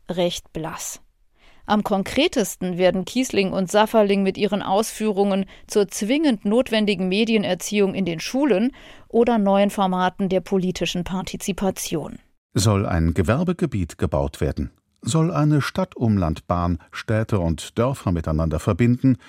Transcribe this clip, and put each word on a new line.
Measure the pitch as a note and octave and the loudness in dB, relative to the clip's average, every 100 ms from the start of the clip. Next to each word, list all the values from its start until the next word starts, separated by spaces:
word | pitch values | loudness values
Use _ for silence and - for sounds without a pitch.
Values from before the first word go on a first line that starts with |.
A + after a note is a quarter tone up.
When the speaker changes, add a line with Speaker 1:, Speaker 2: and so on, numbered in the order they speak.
| - | -8
Speaker 1:
recht | F3 F3 - - | -2 -2 -4 -10
blass. | E3 D#3+ - - - _ _ _ _ _ - | -10 -10 -10 -12 -14 _ _ _ _ _ -10
Am | - G#3 | -2 0
konkretesten | - G3 F#3+ B3+ F4 C4+ F#3+ - F3+ F3 | 0 -2 0 0 0 0 -2 -4 -6 2
werden | F#3 F#3+ | 2 2
Kiesling | F3 B3 C4 G#3 F#3+ | -2 -4 -2 0 0
und | F3+ F3 | -2 0
Safferling | G#3 G#3+ A3+ G3+ G3 | 2 4 4 2 2
mit | G3 F#3+ | 0 0
ihren | G3+ G3+ | -2 -2
Ausführungen | - G3 A3 - G#3+ F#3+ G3+ G3 F#3+ - - | 0 0 -2 -2 -2 0 0 0 -4 -10 -2
zur | G#3 G3 | 0 0
zwingend | - G#3 C#4+ D4+ G#3+ | -2 -2 2 2 0
notwendigen | G3+ A3+ B3+ A3 G#3 G3 F#3 | 0 0 2 0 0 0 0
Medienerziehung | G3 A3+ A3 F#3 F3+ - G#3 G3 | 0 2 2 0 -2 -2 0 0
in | F#3+ | 0
den | E3+ D#3+ | -4 -4
Schulen | - B3+ D4 G3 B3+ - - - - | -4 0 2 2 0 -4 -16 -20 -2
oder | A3+ A#3+ A#3 | 2 2 2
neuen | G3 G3 G3+ | 4 4 2
Formaten | - F#3+ F#3 F#3 - F#3+ | 2 0 0 0 0 0
der | F#3 | 0
politischen | - G3 F#3 F3+ F3 F3+ | 0 0 0 -2 -4 -4
Partizipation. | E3+ F#3 E3 - - - F#3+ - - E3 - - _ _ _ | -4 -6 -6 -8 -6 -2 -2 -4 -6 -6 -8 -16 _ _ _
Speaker 2:
Soll | - G#2+ G2 | 2 4 4
ein | - E2 E2 | 2 2 2
Gewerbegebiet | F2+ F#2 C3+ F#3 F3 E3 G2+ E2+ - | 2 2 2 0 -2 -2 -2 -6 -4
gebaut | F2+ C#2+ C#2 - | -2 0 -2 -2
werden? | C#2+ - C2+ _ _ _ | -4 -2 -6 _ _ _
Soll | A#2 D#3+ E3 | -2 0 0
eine | D3+ D3+ D3+ | 2 2 2
Stadtumlandbahn | - - F#3 - A#2 G2+ D#2+ D#2+ - F2 F2 E2+ - | 0 -2 -4 0 2 2 0 -2 -2 0 0 -2 -6
Städte | - - A2 A2 G2+ | -10 -4 -2 0 0
und | E2+ D#2 - - | 0 -2 -4 -2
Dörfer | B2 C3+ G2 | -2 -2 -2
miteinander | E2+ E2 D#2 D#2+ D2+ | -2 0 0 0 -2
verbinden? | - F2+ A#2+ B2 C3+ B2 | 0 2 2 4 2 0